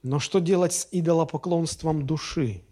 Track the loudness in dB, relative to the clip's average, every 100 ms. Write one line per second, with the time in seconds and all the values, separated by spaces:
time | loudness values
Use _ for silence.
0 | -2 -2 0 0 2 2 2 0 -4 -2
1 | 2 2 2 -2 0 0 0 -2 -2 -2
2 | 0 -4 -4 -2 -2 -4 -12